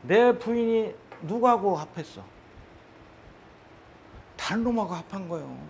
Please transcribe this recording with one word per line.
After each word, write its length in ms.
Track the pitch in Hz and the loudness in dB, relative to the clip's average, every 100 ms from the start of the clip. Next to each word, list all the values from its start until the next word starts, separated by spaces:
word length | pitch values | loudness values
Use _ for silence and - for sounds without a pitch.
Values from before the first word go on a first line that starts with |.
내 340 | 123 202 247 240 | 4 6 6 4
부인이 560 | 220 233 226 226 214 - - - | 0 0 2 2 0 -8 -18 -14
누구하고 540 | 160 233 247 226 196 165 | -6 2 4 4 2 -2
합했어? 460 | 151 170 151 - 95 - - - - - - - - - - - - - - - - - - - - - | -6 -12 -12 -16 -20 -20 -20 -20 -20 -20 -20 -20 -20 -20 -20 -20 -20 -20 -20 -20 -20 -20 -20 -20 -20 -10
다른 280 | - 208 | -4 -2
놈하고 300 | 233 233 190 | 0 0 -2
합한 340 | 175 - 196 175 | -6 -8 -10 -8
거예요. 300 | 165 139 127 | -8 -8 -14